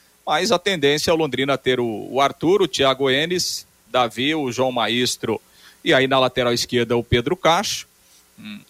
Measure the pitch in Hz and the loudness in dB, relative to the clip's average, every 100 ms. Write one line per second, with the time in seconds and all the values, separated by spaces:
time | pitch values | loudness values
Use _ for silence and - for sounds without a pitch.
0 | _ _ - 156 185 175 202 185 139 147 | _ _ -4 -2 0 0 0 0 2 2
1 | - 165 156 123 139 135 - 127 120 104 | 0 0 0 -2 -2 -2 0 0 -2 -4
2 | 104 131 139 - 160 202 180 - 135 127 | -4 0 0 0 2 2 2 2 0 2
3 | 139 131 165 180 - - - _ _ 127 | 0 0 0 -4 -4 -8 -12 _ _ -2
4 | 120 120 135 160 135 120 131 123 110 117 | 0 -2 -2 -2 -4 -2 -2 0 -2 0
5 | 123 - 110 107 - _ - - 175 139 | -2 -2 -4 -6 -6 _ -20 -10 0 2
6 | 131 135 127 127 120 120 - 120 113 120 | 4 2 2 2 0 0 -2 -2 0 0
7 | 113 120 123 180 160 170 - - - _ | 0 0 0 0 2 2 0 -6 -10 _
8 | _ _ _ - 107 101 - | _ _ _ -20 -18 -18 -16